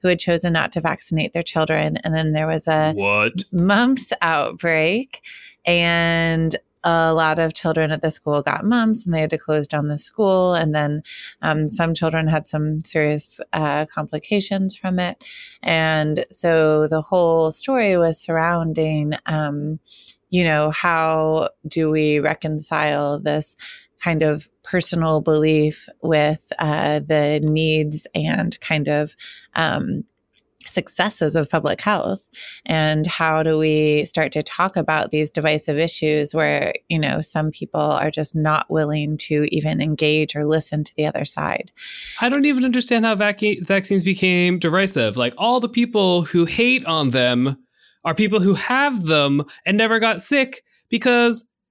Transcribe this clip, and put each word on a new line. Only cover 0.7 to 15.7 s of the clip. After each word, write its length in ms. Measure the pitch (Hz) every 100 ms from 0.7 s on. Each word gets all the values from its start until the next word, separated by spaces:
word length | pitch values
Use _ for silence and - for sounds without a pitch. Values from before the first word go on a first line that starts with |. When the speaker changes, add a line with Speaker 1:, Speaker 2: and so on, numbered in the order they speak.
Speaker 1:
to 100 | -
vaccinate 520 | 160 147 - 160 -
their 100 | 165
children. 540 | 165 - 156 156 156 156
And 180 | - 160
then 160 | 160
there 160 | 156 156
was 200 | 160 156
a 260 | 156 156
Speaker 2:
What? 500 | 127 98 104 107 185 -
Speaker 1:
mumps 640 | 180 180 202 247 262 - -
outbreak. 1000 | 170 156 - - 175 160 160 208 269 - - - - _ -
And 920 | 175 170 170 170 165 165 165 160 165 _ _
a 300 | 175 165 165
lot 260 | 160 160 160
of 140 | 160
children 380 | - 160 160 156
at 100 | 156
the 80 | 160
school 320 | 151 - 147
got 220 | 143 143
mumps 420 | 202 240 220 220 180
and 80 |
they 60 | 160
had 100 | 156
to 80 | 156
close 300 | - 156 143
down 220 | 151 147
the 80 | 147
school. 560 | - - 202 185 180
And 200 | 175 160
then, 300 | 151 147 151 - - - -
um, 260 | 160 151 151
some 260 | - 165
children 340 | 165 165 160 160
had 200 | 160 -
some 320 | 156 151 156
serious, 600 | - 160 151 151 - - -
uh, 340 | - 151 143 156
complications 840 | - 151 151 - 208 190 196 190 -
from 200 | 185 185
it. 240 | 175 - - - - -
And 640 | -